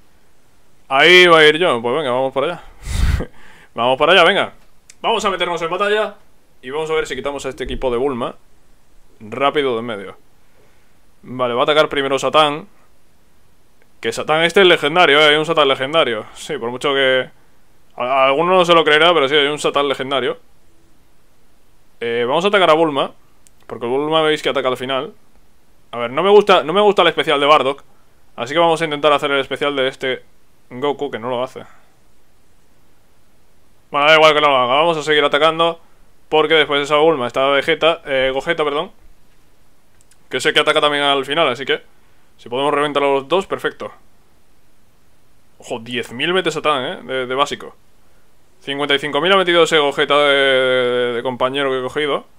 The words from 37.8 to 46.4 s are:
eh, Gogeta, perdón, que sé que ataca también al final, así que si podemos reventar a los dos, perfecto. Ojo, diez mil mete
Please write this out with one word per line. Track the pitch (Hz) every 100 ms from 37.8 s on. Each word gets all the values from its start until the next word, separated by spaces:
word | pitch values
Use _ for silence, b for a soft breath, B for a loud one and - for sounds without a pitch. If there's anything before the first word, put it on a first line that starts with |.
| 160 160
eh, | - 135 131
Gogeta, | 131 156 170
perdón, | 151 143 190 - - - - - - - - - - - - - -
que | 127
sé | 156
que | 151
ataca | 147 151
también | 147 147
al | 143 139
final, | 135 151 151
así | 120
que | 131 151 - - - - - -
si | 113
podemos | 123 143
reventar | 143 147 143
a | 139
los | 139 135
dos, | 175 190
perfecto. | 131 151 - 107 - - - _ - - - - - - _ - - - - - -
Ojo, | - 123
diez | 117 123 -
mil | 117 156
mete | 185